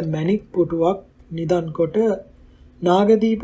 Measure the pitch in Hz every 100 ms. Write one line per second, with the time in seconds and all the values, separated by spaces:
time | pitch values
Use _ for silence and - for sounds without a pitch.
0 | 165 156 165 208 - 185 160 165 165 190
1 | - _ - 165 165 175 165 151 165 208
2 | 226 - - - - - - - 175 185
3 | 202 220 226 220